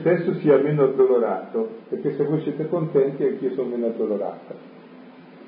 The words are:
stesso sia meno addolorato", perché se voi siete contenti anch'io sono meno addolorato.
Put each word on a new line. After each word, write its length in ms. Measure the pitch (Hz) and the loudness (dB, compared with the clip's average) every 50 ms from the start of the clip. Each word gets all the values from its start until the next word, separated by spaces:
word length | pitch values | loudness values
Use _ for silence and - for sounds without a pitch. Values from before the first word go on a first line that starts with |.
stesso 340 | - 165 180 175 - 190 160 | 2 2 2 2 0 -2 -2
sia 240 | - - 151 139 127 | 2 4 4 4 6
meno 240 | 135 151 151 147 | 4 2 2 2
addolorato", 880 | 135 127 - 131 131 127 123 117 113 107 95 92 - - - 113 113 - - - - - | 2 4 4 4 4 4 4 4 2 0 -2 -4 -6 -6 -4 -4 -4 -4 -6 -12 -12 -10
perché 280 | - - - 147 - | -8 -4 -4 -2 -2
se 80 | 143 143 | -2 0
voi 160 | 143 160 156 | 0 0 -2
siete 280 | - 151 139 - 156 - | -2 -4 -4 -4 -4 -4
contenti 540 | 180 175 160 151 - 139 135 139 - - 151 | -4 -4 -2 0 2 2 2 2 0 -2 -2
anch'io 280 | 131 117 - 135 123 | -2 -2 -2 -4 -4
sono 160 | - 135 123 120 | -4 -4 -4 -4
meno 180 | 120 117 117 | -4 -4 -2
addolorato. 680 | 113 - - 110 107 101 98 98 90 87 - - - - - - - - - - - - - - - - - - - - - - | -2 -2 -2 -2 -2 -2 -2 -4 -6 -8 -10 -14 -16 -18 -18 -18 -20 -20 -20 -20 -20 -20 -20 -20 -20 -20 -20 -20 -20 -20 -20 -20